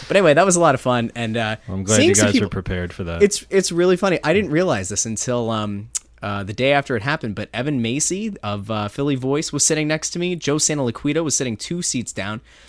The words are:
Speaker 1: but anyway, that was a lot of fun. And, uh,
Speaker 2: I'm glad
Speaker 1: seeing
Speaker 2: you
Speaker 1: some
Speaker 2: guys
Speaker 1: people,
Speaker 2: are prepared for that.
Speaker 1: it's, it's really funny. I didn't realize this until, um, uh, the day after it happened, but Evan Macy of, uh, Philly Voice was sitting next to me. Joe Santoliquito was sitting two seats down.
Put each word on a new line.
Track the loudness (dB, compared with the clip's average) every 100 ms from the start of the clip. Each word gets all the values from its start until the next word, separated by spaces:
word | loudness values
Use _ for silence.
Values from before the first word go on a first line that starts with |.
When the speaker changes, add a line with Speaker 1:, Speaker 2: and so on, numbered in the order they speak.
| 0
Speaker 1:
but | 4
anyway, | 6
that | 6
was | 6 6
a |
lot | 4
of | 4
fun. | 2 0 0
And, | -4 -4 -2
uh, | -2 -4 -6
Speaker 2:
I'm | -6
glad | 2
Speaker 1:
seeing | 4 6
Speaker 2:
you | 6
Speaker 1:
some | 4
Speaker 2:
guys |
Speaker 1:
people, | 4 0
Speaker 2:
are |
prepared | -4 -4 -4 -6
for | -6
that. | -4 2
Speaker 1:
it's, | 2 2 -2
it's | 0 0
really | 2 2 4
funny. | 2 0
I | 2
didn't | 2 2
realize | 0 2 0 -2
this | -4 -4
until, | -4 -2 -2 0
um, | -2 -4 -6 -8 -10 _ -10
uh, | -6 -6
the | -6
day | -2 2
after | 2 0 -2
it |
happened, | -2 -4 -4 -8
but | -6
Evan | -4 -2 0
Macy | 0 0 -2 -2 -6 -6
of, | -6 -6 -4
uh, | -4 -4
Philly | -2 -2
Voice | -2 0 -2 -2
was | 0
sitting | 0 0 0
next | -2 -4
to | -4
me. | -4
Joe | -2 -2 0
Santoliquito | 0 0 -2 -2 -2 -2
was | 0 -2
sitting | -2 -6
two | -6 -6
seats | -4 -4 -6
down. | -6 -6 -8 -12 -20